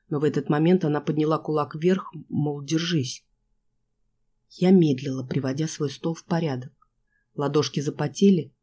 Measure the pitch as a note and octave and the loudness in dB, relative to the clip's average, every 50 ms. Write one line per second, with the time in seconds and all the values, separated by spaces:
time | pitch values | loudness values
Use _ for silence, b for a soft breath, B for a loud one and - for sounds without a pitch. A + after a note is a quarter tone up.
0 | _ _ D#3 C#3+ D3+ D3 - D3+ C#3 - D#3 D3 D#3 E3 F#3 F#3 F3 D3+ D3+ D3 | _ _ -4 -2 0 0 0 -2 -2 0 0 2 4 4 4 4 4 0 -2 -2
1 | - - D#3 D3+ D3+ D3+ D#3+ D3+ - - D3+ D#3 D3 C#3+ - D3+ D#3+ F3+ F#3 F#3+ | -2 -2 -2 0 0 0 0 -2 -2 -4 -4 -2 -4 -4 -6 -2 0 0 0 0
2 | - - - D#3 - - - D#3+ D3 D3 D3 C#3+ C#3+ D3 D#3+ D#3+ E3 E3+ F3 D#3 | -2 -8 -16 -18 -14 -8 -4 -4 -2 -2 -4 -6 -6 -4 -4 -2 -2 -2 -2 -2
3 | B2+ B2+ - - - _ _ _ _ _ _ _ _ _ _ _ _ _ _ _ | -2 -4 -8 -12 -18 _ _ _ _ _ _ _ _ _ _ _ _ _ _ _
4 | _ _ _ _ _ _ _ _ _ _ - - F3+ F#3 G3 F#3 E3 D3+ C#3 B2+ | _ _ _ _ _ _ _ _ _ _ -6 0 4 6 8 8 6 6 2 0
5 | C3+ D3 C3 C3 B2+ B2+ - C#3+ B2+ C3 C3 C#3+ D#3 D#3 - - D3+ C#3 C#3 - | -2 -6 -6 -6 -6 -4 -4 -4 -2 -2 -4 -4 -4 -6 -4 -6 -6 -6 -6 -6
6 | - E3 E3 - - - F3+ E3 E3 D3+ C3+ B2 B2+ C#3 - _ _ _ _ _ | -6 -6 -6 -6 -6 -4 -2 -2 -2 -2 -4 -6 -8 -12 -16 _ _ _ _ _
7 | _ _ _ _ _ _ _ - C#3+ C#3 C#3+ D3+ C#3+ - - D#3+ C#3 D3 - - | _ _ _ _ _ _ _ -6 -4 0 0 0 0 0 -2 -4 -4 -4 -4 -4
8 | D3+ - - - G3 G3+ G3 E3 - - - _ | -6 -6 0 4 6 6 6 4 2 -4 -12 _